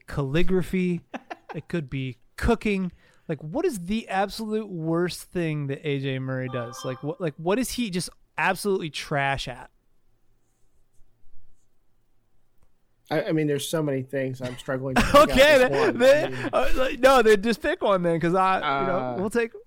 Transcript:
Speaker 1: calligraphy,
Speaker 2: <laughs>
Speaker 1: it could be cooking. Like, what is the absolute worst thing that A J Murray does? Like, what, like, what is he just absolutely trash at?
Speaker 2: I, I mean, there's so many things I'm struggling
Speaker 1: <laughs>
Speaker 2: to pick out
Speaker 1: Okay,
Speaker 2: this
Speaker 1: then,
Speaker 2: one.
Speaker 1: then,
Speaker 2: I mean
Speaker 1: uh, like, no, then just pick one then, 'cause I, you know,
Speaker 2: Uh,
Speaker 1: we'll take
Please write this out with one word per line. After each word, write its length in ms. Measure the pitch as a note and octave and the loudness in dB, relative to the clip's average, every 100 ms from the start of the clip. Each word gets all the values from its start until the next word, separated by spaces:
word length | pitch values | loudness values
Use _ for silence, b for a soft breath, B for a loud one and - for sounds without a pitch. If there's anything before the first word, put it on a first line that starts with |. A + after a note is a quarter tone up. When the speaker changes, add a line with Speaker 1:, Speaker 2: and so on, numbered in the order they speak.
| - | -6
Speaker 1:
calligraphy, 920 | - C3+ D#3 E3+ F#3 - F#3+ F3+ E3+ - - - | -6 0 4 4 4 0 0 0 -2 -6 -16 -14
Speaker 2:
<laughs> 260 | - - | -18 -14
Speaker 1:
it 140 | D#3 - | -14 -8
could 200 | F3 C3+ | -6 -6
be 300 | C#3 C3 - _ - | -6 -8 -10 _ -4
cooking. 560 | A#3 A3+ A3 G3 F3+ b b b - | 0 0 0 -2 -4 b b b -10
Like, 120 | D#3 | -8
what 220 | D#3 A#3+ | -6 -4
is 220 | F#4 G#3 E3+ | -4 -4 -4
the 220 | A3 - | -6 -4
absolute 600 | F#3+ G3+ - A3 A3 G#3 | -2 -2 -4 -6 -4 -4
worst 540 | F3 D#3+ E3 F3 - | -6 -2 0 -2 -4
thing 460 | - F3+ E3 D3+ C#3 | -8 -4 -4 -4 -6
that 180 | C#3 D#3 | -6 -4
A 120 | C#3 | -4
J 180 | C3+ C3 | -4 -6
Murray 300 | C3 C3 B2+ | -6 -6 -6
does? 320 | B2+ A#2 - | -8 -10 -10
Like, 180 | C3+ B2+ | -10 -8
what, 180 | C#3+ E3+ | -8 -6
like, 140 | E3 D3+ | -6 -4
what 220 | E3 A3 | -2 0
is 120 | B3 | -2
he 180 | - A#3 | -4 -4
just 200 | F3 - - _ - | -4 -6 -12 _ -2
absolutely 540 | E3+ F3+ G#3 F#3+ D#3+ | -2 0 -2 -2 -4
trash 560 | - - D3 C#3 C3+ C3+ | -8 -4 -2 0 -2 -6
at? 220 | B2 - _ _ _ _ _ _ _ _ _ _ _ _ - - _ - - - - _ _ _ _ _ _ _ _ _ _ - _ _ _ - | -12 -16 _ _ _ _ _ _ _ _ _ _ _ _ -20 -20 _ -10 -8 -8 -14 _ _ _ _ _ _ _ _ _ _ -20 _ _ _ -4
Speaker 2:
I, 140 | D3+ | -2
I 80 | G3 | 0
mean, 140 | D#3 D3+ | 0 0
there's 220 | C#3 - | -2 -2
so 140 | E3 | -2
many 200 | D3 C3+ | -2 -4
things 380 | C3 C#3 C3 B2+ | -4 -4 -4 -6
I'm 160 | B2+ B2 | -10 -8
struggling 360 | - C3 C3+ | -6 -6 -2
Speaker 1:
<laughs> 20 | C3 | 0
Speaker 2:
to 60 | |
pick 120 | - | 6
out 160 | C#4+ D4+ | 6 8
Speaker 1:
Okay, 280 | B3+ D4 C#4 | 6 6 6
Speaker 2:
this 100 | B3+ | 4
Speaker 1:
then, 40 | |
Speaker 2:
one. 260 | G4+ G#4+ A#3 | 2 0 4
Speaker 1:
then, 360 | B3+ D4 F4 | 6 6 2
Speaker 2:
I 20 | - | -6
mean 140 | E4+ | -4
Speaker 1:
uh, 180 | - - - | 0 4 4
like, 220 | B3+ C4 | 2 4
no, 220 | C4 C4+ | 6 6
then 200 | A3 G#3 | 6 4
just 180 | A#3 G#3 | 2 0
pick 200 | D#4 - | -2 0
one 200 | A3 F#3+ | 2 2
then, 180 | E3+ E3 | 2 0
'cause 140 | E3+ | 2
I, 220 | F#3+ F#3 F#3+ | 2 2 2
you 280 | D3 C#3 C3+ | 0 0 0
know, 120 | C3+ | -2
Speaker 2:
Uh, 180 | B2+ A#2+ | -2 -4
Speaker 1:
we'll 120 | G#3 | -2
take 220 | A#3 A#3 G4+ | -2 -2 -6